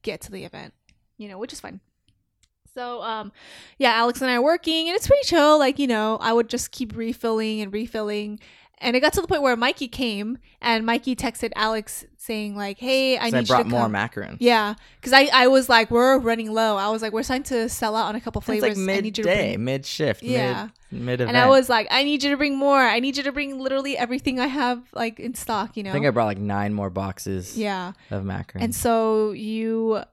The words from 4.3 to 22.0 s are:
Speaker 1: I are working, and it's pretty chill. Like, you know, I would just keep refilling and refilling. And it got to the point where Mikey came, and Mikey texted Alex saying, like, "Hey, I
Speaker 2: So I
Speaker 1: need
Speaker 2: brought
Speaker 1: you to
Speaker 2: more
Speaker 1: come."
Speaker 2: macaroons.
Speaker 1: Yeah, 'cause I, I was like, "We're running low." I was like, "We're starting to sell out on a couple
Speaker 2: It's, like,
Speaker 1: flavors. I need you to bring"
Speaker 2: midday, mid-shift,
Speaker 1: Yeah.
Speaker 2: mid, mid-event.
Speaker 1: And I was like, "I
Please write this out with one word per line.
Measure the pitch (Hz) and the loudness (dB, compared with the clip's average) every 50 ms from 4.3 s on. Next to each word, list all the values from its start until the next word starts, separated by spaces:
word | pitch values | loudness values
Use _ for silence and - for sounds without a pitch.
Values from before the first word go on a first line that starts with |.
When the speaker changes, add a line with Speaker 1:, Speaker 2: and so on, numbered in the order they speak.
Speaker 1:
I | 247 | 0
are | 240 247 | 2 4
working, | 294 330 349 - 330 320 320 320 330 | 2 2 2 0 -2 -2 -2 0 -2
and | 349 | -2
it's | 427 - | -4 4
pretty | - 539 587 523 | 4 4 4 4
chill. | - 339 339 285 302 302 302 | 2 4 6 6 8 8 6
Like, | 285 254 277 277 | 6 4 2 0
you | 285 | 0
know, | 254 233 214 214 214 220 - | 0 0 0 0 0 -2 0
I | - 226 226 | 0 2 2
would | 233 233 220 | 2 2 0
just | - 247 - - - | -2 -8 -8 -8 -8
keep | - 262 220 - | -10 -10 -10 -8
refilling | 233 226 226 247 - - 233 220 220 220 220 220 214 | -8 -6 -6 -6 -4 -4 -2 -2 -2 -2 -2 -4 -4
and | 214 196 196 | -6 -6 -6
refilling. | 208 226 233 - 220 214 208 208 208 208 208 208 214 - - _ _ _ _ _ _ | -6 -6 -6 -6 -6 -4 -4 -4 -4 -6 -8 -10 -14 -16 -20 _ _ _ _ _ _
And | - 240 240 | -4 0 0
it | 254 | 2
got | 262 302 - | 2 2 2
to | 403 | 0
the | 349 - | -2 0
point | - 302 285 | 0 2 2
where | 262 247 | 2 2
Mikey | 226 233 254 370 - 285 | 2 2 0 0 -2 -6
came, | 240 - - 262 240 214 202 208 220 247 - _ _ _ _ | -10 -6 -4 -4 -4 -4 -4 -6 -6 -8 -10 _ _ _ _
and | - 240 233 226 220 | -2 0 0 0 2
Mikey | 226 233 240 233 262 254 | 0 -2 0 0 -2 -4
texted | - - 254 226 - - 226 - | -2 -4 -6 -4 -4 -8 -6 -4
Alex | - 214 220 220 220 214 - - - - - _ _ | -2 -2 -2 -2 -4 -6 -8 -14 -16 -16 -18 _ _
saying, | - - 226 214 208 208 202 | -10 -8 -6 -6 -6 -8 -8
like, | 202 202 196 202 _ | -8 -8 -8 -8 _
"Hey, | 247 247 262 269 262 262 262 | -2 0 0 2 2 2 0
I | - - 233 | 0 0 0
Speaker 2:
So | 226 | 0
I | - | 0
Speaker 1:
need | - | 2
Speaker 2:
brought | 202 127 123 | 4 4 4
Speaker 1:
you | 233 | 4
to | - | 2
Speaker 2:
more | 120 120 117 | 2 2 2
Speaker 1:
come." | 110 107 | 2 0
Speaker 2:
macaroons. | 98 104 117 - - 98 - - - | -2 -2 -2 -4 -8 -10 -10 -8 2
Speaker 1:
Yeah, | 240 240 240 220 214 208 214 - - - _ _ | 4 4 4 4 2 0 -4 -8 -14 -20 _ _
'cause | - 262 254 | -4 6 8
I, | 269 294 294 - | 8 8 8 6
I | 262 247 | 6 6
was | 254 269 262 254 262 | 8 8 6 6 6
like, | 254 226 226 - 233 | 6 6 6 4 4
"We're | 240 247 262 269 262 | 4 6 6 6 4
running | 247 226 233 226 226 214 214 | 4 2 0 -2 -2 -2 0
low." | 220 226 220 208 | 0 2 2 2
I | 196 196 208 | 0 0 -2
was | 220 220 | -2 -2
like, | 220 220 208 | -4 -4 -4
"We're | 220 262 | -4 -2
starting | - 262 254 277 | -2 -2 -4 -4
to | - 269 233 226 233 | -2 -2 -2 -2 -2
sell | - - 247 220 214 | -4 -4 -4 -2 0
out | 220 226 | 0 -2
on | - 208 | -2 -4
a | 233 | -6
couple | - 240 220 220 | -8 -6 -8 -6
Speaker 2:
It's, | - - | -4 -2
like, | 220 214 214 233 208 | -2 0 0 0 0
Speaker 1:
flavors. | 196 190 190 | 0 -2 -2
I | 190 196 | -2 -2
need | 202 220 202 | -2 -4 -4
you | 226 220 | -2 0
to | 170 | 0
bring" | 185 | 0
Speaker 2:
midday, | 214 170 104 95 | 2 0 -2 -2
mid-shift, | 98 113 127 135 135 135 - - - 156 139 101 - - | -4 -4 -4 -4 -4 -6 -8 -6 -2 -2 -2 -2 -4 -4
Speaker 1:
Yeah. | 240 254 247 - 127 123 - 208 226 - _ _ - | -4 -2 -2 0 -2 -4 -4 -8 -12 -16 _ _ -14
Speaker 2:
mid, | - 127 | -12 -8
mid-event. | 120 - 123 123 123 117 | -4 -4 -2 -2 -2 0
Speaker 1:
And | 240 247 | 2 4
I | 247 262 | 6 8
was | 269 269 262 254 | 6 6 6 4
like, | 247 226 214 - - | 2 0 0 0 0
"I | 247 | 0